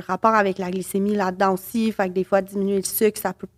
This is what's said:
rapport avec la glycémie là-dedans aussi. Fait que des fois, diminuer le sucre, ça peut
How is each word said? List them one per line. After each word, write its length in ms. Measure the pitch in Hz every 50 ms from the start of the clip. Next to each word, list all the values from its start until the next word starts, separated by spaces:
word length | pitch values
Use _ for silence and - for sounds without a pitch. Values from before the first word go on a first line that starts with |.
| 175 -
rapport 260 | 185 185 - 226 220
avec 240 | 214 202 196 185 190
la 140 | 185 180
glycémie 420 | 185 190 180 - - 196 196 208 208
là-dedans 400 | 208 190 190 185 185 202 190 190
aussi. 380 | 185 - - - 226 220 220
Fait 160 | 208 - 196 185
que 60 | 180
des 100 | 190 185
fois, 180 | - - 196
diminuer 360 | 190 190 196 202 196 196 202 196
le 60 | 185
sucre, 360 | - - - 220 208 214 -
ça 120 | - 190 185
peut 140 | - - - _